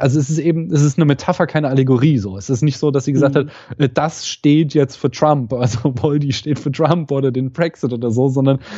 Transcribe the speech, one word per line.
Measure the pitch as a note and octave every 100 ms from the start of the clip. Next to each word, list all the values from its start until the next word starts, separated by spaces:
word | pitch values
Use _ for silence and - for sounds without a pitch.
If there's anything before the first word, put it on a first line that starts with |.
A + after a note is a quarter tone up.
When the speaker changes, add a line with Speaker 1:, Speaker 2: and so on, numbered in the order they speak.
Speaker 1:
also | C#3 D3
es | C#3
ist | D#3
eben, | D#3 E3 E3
es | D3+
ist | D3 C#3
eine |
Metapher, | D3+ C#3 - F3 E3+
keine | D#3 D3
Allegorie | C3+ C3 B2+ D#3 C3+
so. | G2 F#2+
Es | -
ist | C3
nicht | D3+ -
so, | D3+
dass | C#3
sie | D3
gesagt | C3 C#3
Speaker 2:
Mhm. | C#3+
Speaker 1:
hat, | D3 - - -
äh, | C#3
das | C#3 D3+ - -
steht | - D3 D3 D#3+
jetzt | D3+ C3+ -
für | C3+
Trump, | - D3+ D3 A#2
also | B2+ B2 G#2+ D3+
<laughs> | B2
Voldy | D#3 D3 C#3+
steht | B2 D3+ C#3+
für | D3+
Trump | C#3 D#3 E3+ D3
oder | C#3 C3+
den | B2+ C3
Brexit | B2+ E3+ - C3
oder | A#2+ A#2+
so, | A2+ C3+
sondern | C3 C3+ C3+ -